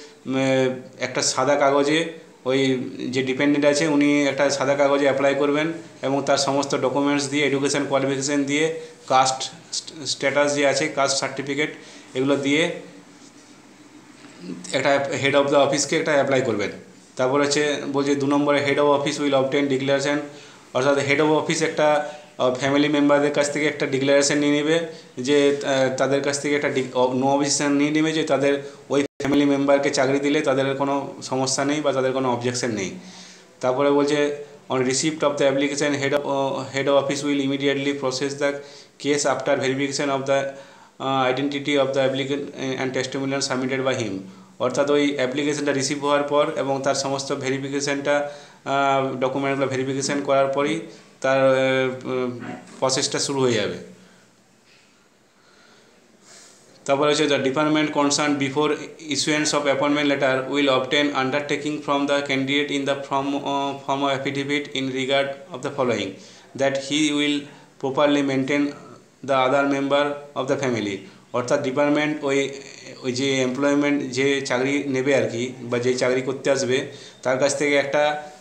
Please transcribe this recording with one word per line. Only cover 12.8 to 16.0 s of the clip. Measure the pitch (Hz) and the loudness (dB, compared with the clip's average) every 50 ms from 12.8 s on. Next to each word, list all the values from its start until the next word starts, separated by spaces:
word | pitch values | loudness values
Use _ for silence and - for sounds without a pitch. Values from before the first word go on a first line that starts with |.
| - - - - - - - - - - - - - - - - - - - - - - - - - - - - - - - - 175 180 - - - - - | -12 -16 -20 -20 -20 -20 -20 -20 -20 -20 -20 -20 -20 -20 -20 -20 -20 -20 -20 -20 -20 -20 -20 -20 -20 -20 -20 -20 -20 -20 -20 -16 -14 -12 -12 -12 -8 -4 -2
একটা | 135 - 147 139 139 139 - 147 123 117 | 0 2 2 2 2 0 -2 -4 -2 0
head | 139 139 | 2 2
of | 143 143 | 2 2
the | 143 151 | 4 4
অফিসকে | 143 135 135 147 147 - - 170 | 4 4 2 2 -2 -2 -2 -2
একটা | 156 | -2